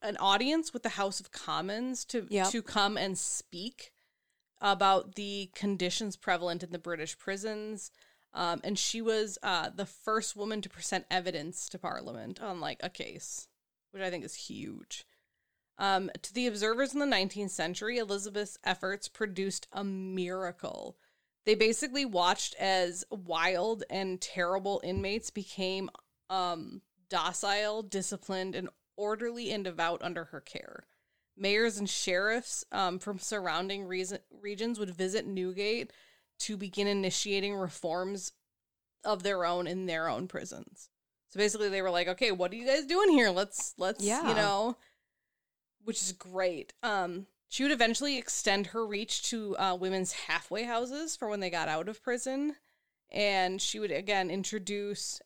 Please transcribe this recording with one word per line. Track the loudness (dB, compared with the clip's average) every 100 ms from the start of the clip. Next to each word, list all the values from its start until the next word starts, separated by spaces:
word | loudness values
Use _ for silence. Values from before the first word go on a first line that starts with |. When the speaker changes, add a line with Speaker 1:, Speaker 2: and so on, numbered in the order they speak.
Speaker 1:
an | -6 2
audience | 6 6 6 4 2
with | -2
the | -2
House | 0 0 0
of | -8
Commons | -10 -2 -2 -2 -4 -4 -4 -2
to, | -4 0
Speaker 2:
Yep. | 2 4
Speaker 1:
to | 2
come | 0 4 4 4
and | 0 0
speak | -2 -4 -6 -12 -12 -12 -20 _ _ _ _ _ _ 0
about | 2 6 8 6 4 -8
the | -6 -4 -6
conditions | -2 -2 2 0 0 -4 -4
prevalent | 0 2 2 -2
in | -6
the | -8
British | -6 -6 -6 -8
prisons. | -6 -4 -4 -6 -6 -8 -12 _ _ _ _
Um, | -4 -2 -2
and | -2 0
she | 0 0
was, | 0 2 0 -2
uh, | 0 0 -2 -6
the | -8
first | -6 0 0 0 -4
woman | -4 -4
to | -6
present | -8 -4 -4 0
evidence | 0 0 -4 -6 -8 -10
to | -8
Parliament | -6 -6 -8 -8 -8 -8
on, | -6 -6
like, | -6 -6
a | -8
case, | -8 -10 -10 -10 -12 -12 _ _ _ _
which | -6
I | -4
think | -4
is | -8 -10
huge. | -10 -10 -10 -12 -12 -14 -14 _ _ _ _ _ _ -2
Um, | 2 2 0 -8
to | -8
the | -2 0
observers | 2 0 2 2
in | 2
the | 2
nineteenth | 4 2 -2 -6
century, | -2 -4 -2 -2 -2
Elizabeth's | -2 -4 -4 -4 -6 -4
efforts | -2 -2 -2 -4 -8
produced | -4 -4 -2 -2 -4 -8
a | -6
miracle. | -4 -4 -4 -4 -2 -2 -4 -6 -8 -8 -10 -14 _ _ _ _ 2
They | 6
basically | 6 4 0 0 2
watched | 4 6 4 0 0
as | 2 4 2 -2 -8
wild | -8 -2 2 4 4 0 -2 -4
and | -2 -2 -4
terrible | -6 -2 0 2 0 -2
inmates | 0 -2 -2 -4 -4
became, | -8 -8 -4 -2 -2 -4 -10 _ _ -4
um, | 0 0 -2 -6 -12 _ _ -2
docile, | 0 2 0 2 2 2 -2
disciplined, | -2 -4 -2 -6 -4 -2 -2 -4
and | -8 _ _ -4
orderly | -2 0 -2 -4 -4
and | -2
devout | -2 0 0 2
under | -4 -6 -8
her | -12
care. | -12 -14 -12 -16 _ _ _ _ _ -2
Mayors | 2 4 4 2
and | -2
sheriffs, | 0 2 2 2 0 -2 -6 -4
um, | 0 0 0
from | -4 -6
surrounding | -4 -2 0 0 0 -4 -4
reason-, | -2 -2 -6 _
regions | -12 -8 -2 -2 0
would | -4
visit | 0 0 0 -2
Newgate | -2 -2 0 0 0 -4 -12 -20 _ _ -8
to | -6 -4
begin | -4 0 2
initiating | 2 2 0 0 0 0 -2
reforms | -4 -4 -2 0 -2 -4 -8 _ _ _ _ _ _ _ 0
of | 2
their | 2 2 4
own | 2 0
in | -2 0
their | 0 0
own | 0 -2
prisons. | -6 -8 -12 -16 -20 -20 _ _ _ _
So | 2
basically | 2 4 2
they | 2
were | 2
like, | 2 2
"Okay, | 2 2
what | 4 0
are | 0
you | 2
guys | 2 4
doing | 6 8
here? | 10 8
Let's, | 6 0 -2 -6 -2
let's, | -2 0
you | 0
Speaker 2:
Yeah. | 2 4
Speaker 1:
know," | 4 4 4 2 -2 _ _ _ _ _ _ _ _ _ _
which | -6 -2
is | -2
great. | -6 -6 2 2 2 -8 -4
Um, | 0 2 0 -4 -10 _ -8
she | 0
would | 2
eventually | 6 4 4 0 -2
extend | -2 0 2 2 2
her | -2 -2
reach | -4 -2 -2 -2
to, | -4 -2 0
uh, | 2 2
women's | 0 2 0
halfway | -2 0 0 0 -4
houses | 0 -2 -2 -4 -6 -4
for | -4
when | -2
they | 0
got | 0 0
out | 0 -2
of | -6
prison. | -4 -2 -2 -2 -2 -4 _ _ _ _ -8
And | 0 2 4 2 0
she | -2 -2
would, | -2
again, | -2 2 2 2
introduce | -2 -2 -4 -4 -4 -4 -4 -6 -8